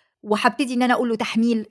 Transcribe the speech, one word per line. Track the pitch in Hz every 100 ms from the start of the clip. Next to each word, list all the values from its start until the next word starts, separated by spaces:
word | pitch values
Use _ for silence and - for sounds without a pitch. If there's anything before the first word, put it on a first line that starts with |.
| _ _
وهبتدي | 208 208 254 - 262
إن | 247
أنا | 247
أقول | 240 240
له | 220
تحميل | - 220 233 226 214